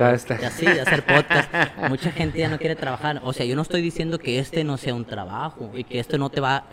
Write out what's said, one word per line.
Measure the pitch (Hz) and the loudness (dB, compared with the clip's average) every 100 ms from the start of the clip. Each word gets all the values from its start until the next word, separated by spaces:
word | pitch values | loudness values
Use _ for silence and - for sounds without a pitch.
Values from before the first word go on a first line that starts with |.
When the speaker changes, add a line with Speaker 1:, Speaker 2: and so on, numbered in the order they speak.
| 123 120 | 4 4
Speaker 1:
podcast. | - 113 | 0 -4
Speaker 2:
Ya, | 120 | -4
sí, | - 165 | 0 2
de | 160 | 4
hacer | 135 147 - | 4 2 6
podcast. | 170 - 170 - | 4 6 2 2
Speaker 1:
<laughs> | 175 - - 156 | 2 0 0 -2
Speaker 2:
Mucha | 131 170 | 0 -2
gente | 165 160 160 | -2 -2 0
ya | 160 | 0
no | 156 | 0
quiere | 160 160 | -2 -2
trabajar. | 139 127 151 147 | -4 -2 -2 -2
O | 131 | -4
sea, | 135 120 | -2 0
yo | 135 | 0
no | |
estoy | 165 180 | 0 0
diciendo | 170 160 165 160 | 0 -2 -2 -2
que | - 123 | 0 -2
este | 139 165 | 0 -2
no | 151 135 | 0 -2
sea | 135 | -2
un | 120 113 | -4 -6
trabajo | 104 92 107 151 - 110 | -8 -6 -6 -8 -8 -10
y | 123 | -10
que | 117 123 | -6 -6
esto | 117 143 | -2 -2
no | 139 | 0
te | 143 | 0
va | 131 139 | 0 0
a | - | -4